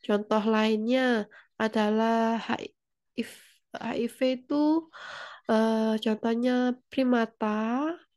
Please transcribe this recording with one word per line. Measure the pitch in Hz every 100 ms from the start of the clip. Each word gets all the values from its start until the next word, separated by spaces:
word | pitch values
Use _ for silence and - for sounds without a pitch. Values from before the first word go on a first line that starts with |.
Contoh | - 208 214 214
lainnya | 214 220 220 220 220 254 254 233 208 - - _
adalah | 220 220 208 214 226 226 226 226
H | - -
I | - _ _ _ _ -
V, | 233 - - _ _ -
H | 220
I | 240 233
V | - 262 254
itu, | 254 294 302 320 320 - - - - - -
eh, | 220 220 220 220 220
contohnya | 220 214 226 233 247 247 247 247 _
primata | - 262 247 226 _ 214 214 220 240 302 339 _